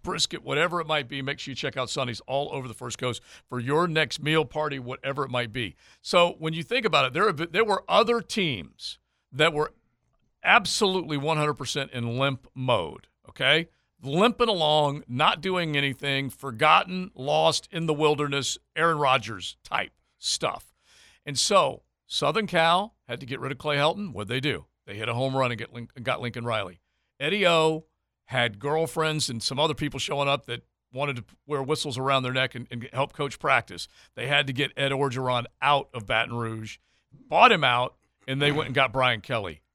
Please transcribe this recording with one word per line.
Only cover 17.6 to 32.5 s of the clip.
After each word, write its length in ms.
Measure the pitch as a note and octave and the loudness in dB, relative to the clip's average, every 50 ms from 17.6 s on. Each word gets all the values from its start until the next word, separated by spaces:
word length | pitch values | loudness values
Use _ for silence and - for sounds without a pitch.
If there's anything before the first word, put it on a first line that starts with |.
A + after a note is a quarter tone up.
| - _ | -6 _
in 140 | - E3 E3 | -6 -4 0
the 80 | D#3+ | 0
wilderness, 640 | D3+ C#3+ D#3 D3+ D3+ C#3 D3 C#3+ C#3 C#3 B2+ - - - _ _ _ | 0 4 4 4 4 2 0 -2 -2 -2 -2 -2 -6 -8 _ _ _
Aaron 240 | D#3+ D#3+ E3+ D#3+ D3 | 0 2 2 2 4
Rodgers 600 | D3 C3+ C3 C3+ G2+ G#2+ A2 F#2 F2 - - _ | 4 4 4 2 2 -4 -10 -10 -10 -14 -14 _
type 300 | _ - G#2 G#2 F#2+ - _ _ _ _ _ _ | _ -4 -4 -4 -4 -4 _ _ _ _ _ _
stuff. 540 | - - - - - G#2+ - - - _ _ _ _ _ _ _ - _ _ _ _ | -4 -4 -2 -2 -2 -4 -4 -6 -14 _ _ _ _ _ _ _ -20 _ _ _ _
And 120 | D3 C#3 B2+ | -6 -2 -2
so 440 | - - G3+ F#3+ D#3+ C3+ C3 - _ _ _ _ _ | 0 4 6 6 4 4 0 -6 _ _ _ _ _
Southern 400 | _ - - - C#3+ D#3 A3 G#3+ | _ -4 0 0 2 0 0 -2
Cal 480 | - - E3+ E3 E3 E3+ F3+ G#3 A3 _ _ _ | 0 2 4 4 6 4 2 0 -4 _ _ _
had 140 | - B2 - | -10 -10 -10
to 60 | - | -8
get 140 | B2 C#3 - | -8 -8 -6
rid 120 | - C3+ | -6 -8
of 60 | C3 B2+ | -8 -6
Clay 180 | - D3+ D3 | -4 -2 0
Helton. 360 | C#3+ C#3+ D#3 - G2+ G#3 F3+ A2+ | 2 2 2 0 -2 -8 -8 -8
What'd 140 | F#2 G#2 G2 | -8 -6 -4
they 120 | A#2+ C3 | -4 -2
do? 240 | C3 D3 A2+ D2+ - _ _ _ _ | -2 -2 -4 -4 -8 _ _ _ _
They 80 | - G2 | -14 -10
hit 140 | G#2 A2 A#2 | -8 -6 -4
a 40 | A#2 | -2
home 220 | A#2+ C3 C3+ C3 | -2 -2 0 0
run 140 | C3+ C3 A#2+ | 0 0 0
and 60 | A#2+ G#2+ | -2 -6
get 160 | A#2+ - - | -10 -12 -12
Lin-, 160 | B2 A#2 - _ C3 | -14 -16 -14 _ -8
got 200 | A2+ B2+ B2 E2+ | -4 -4 -4 -2
Lincoln 240 | A#2 A#2+ A2+ B2 A#2 | -4 -8 -8 -6 -4
Riley. 340 | A#2+ A2+ G#2+ G2+ F2+ F2+ _ _ _ _ _ _ _ _ _ | -2 -2 -2 -4 -6 -10 _ _ _ _ _ _ _ _ _
Eddie 260 | C3+ D3+ F#3+ G#3 F#3+ | -4 -2 0 2 2
O 380 | F3 E3+ D#3+ D#3+ D#3+ D#3+ D#3 - _ _ _ _ _ _ _ _ | 4 4 6 4 4 0 -2 -8 _ _ _ _ _ _ _ _
had 340 | _ A#2+ C3 A#2+ A#2 G2+ G2+ | _ 0 0 0 0 -2 -4
girlfriends 680 | A2 C#3+ D3+ D#3+ E3 D#3+ - D#3+ D#3 D#3 D#3 D#3 - - | -4 -2 0 0 0 -2 -2 -2 0 0 0 -2 -2 -2
and 140 | A#2+ A2+ | -4 -4
some 180 | - - C3 C3 | -6 -4 -2 0
other 140 | D3+ D#3+ C#3+ | 0 0 0
people 260 | - D3+ C#3+ - C3+ | -2 -4 -6 -4 -6
showing 280 | - - D3+ C#3+ C#3 C#3 | -6 -4 -2 0 2 0
up 180 | C#3 A2+ - | 0 -2 -2
that 160 | - A#2 - _ _ _ _ _ _ | -10 -10 -10 _ _ _ _ _ _
wanted 240 | - B2+ C#3+ C#3+ C3+ | -6 -6 -4 -4 -4
to 80 | A#2+ - _ - _ _ | -8 -10 _ -20 _ _
wear 160 | - D3 C#3 | -4 -4 -4
whistles 360 | C3+ B2+ D#3 - - D3+ A#2+ B2+ | 0 -2 -2 -2 -2 -6 -4 -2
around 240 | C3 C3+ C#3 C3+ | 0 2 2 2
their 100 | B2+ B2 | 0 0
neck 220 | B2+ C3 C3 B2+ | 0 0 0 -2